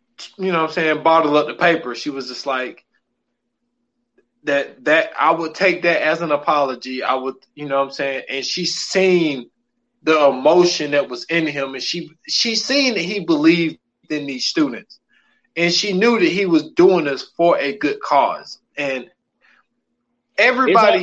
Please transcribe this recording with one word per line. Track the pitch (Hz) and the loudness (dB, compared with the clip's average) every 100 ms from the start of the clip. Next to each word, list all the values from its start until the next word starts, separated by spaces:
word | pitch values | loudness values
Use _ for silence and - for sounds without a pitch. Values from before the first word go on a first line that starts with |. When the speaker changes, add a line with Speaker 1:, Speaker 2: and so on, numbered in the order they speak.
| _ _ - - | _ _ -20 -6
Speaker 1:
you | 190 | -2
know | 170 | 0
what | 160 | 0
I'm | |
saying, | 170 160 151 | 0 0 2
bottled | 156 165 156 147 | 4 4 4 2
up | 147 | 0
the | |
paper. | 123 175 170 127 117 | 0 2 2 -2 -8
She | 147 | -8
was | 135 123 | -8 -10
just | 123 139 | -10 -6
like, | 131 127 - _ _ _ _ _ _ _ _ _ _ _ _ _ _ _ _ | -6 -6 -12 _ _ _ _ _ _ _ _ _ _ _ _ _ _ _ _
"That, | 143 143 135 - - | -4 -2 -2 -6 0
that, | 160 - - | 2 2 0
I | 147 | 0
would | 165 160 | 2 -2
take | - 190 160 | -2 0 0
that | 170 160 | 0 0
as | 147 165 | 0 -2
an | 165 | -2
apology." | 147 160 151 139 123 127 131 | -2 0 0 0 -4 -8 -8
I | 101 131 | -6 -6
would, | 131 131 _ | -8 -10 _
you | - 147 | -14 -6
know | 139 | -4
what | 135 | -4
I'm | |
saying? | 135 139 135 - | -4 -6 -6 -8
And | 135 127 | -8 -8
she | - 165 | -6 -6
seen | - - 196 190 180 160 135 117 _ _ _ _ _ | -6 -4 0 2 2 2 -4 -10 _ _ _ _ _
the | 151 156 143 | 0 4 4
emotion | 127 139 175 175 - 147 | 4 4 6 4 2 -2
that | 143 139 | 0 -2
was | 120 - | -6 -4
in | 165 156 | -2 -2
him, | 143 135 135 | -4 -6 -6
and | |
she, | - 175 151 _ - | -8 -8 -10 _ -6
she | - 233 220 | -4 -2 -4
seen | - 277 269 208 | -2 0 0 0
that | |
he | 170 208 | -4 -6
believed | 170 156 160 170 165 - _ _ - | 0 2 4 4 0 -6 _ _ -8
in | 151 143 | -8 -6
these | 127 - | -6 -4
students. | - 143 110 - _ _ _ _ _ _ - | 0 -2 -2 -14 _ _ _ _ _ _ -2
And | 175 | -2
she | 170 208 | 0 -2
knew | 185 233 233 | 0 2 2
that | 160 | 2
he | 175 196 | 0 0
was | 160 147 | 0 0
doing | - 180 180 143 | 2 4 4 0
this | 135 - - | -6 -8 0
for | 170 - | 2 2
a | 139 - | 0 -4
good | 147 - | -4 -4
cause. | - 143 117 78 - - _ - | 0 2 2 -2 -12 -20 _ -10
And | 139 131 117 _ _ _ _ _ _ _ _ _ _ _ _ - | -6 -6 -10 _ _ _ _ _ _ _ _ _ _ _ _ 0
everybody | 226 247 254 | 2 2 4
Speaker 2:
It's | 226 214 185 | 4 6 4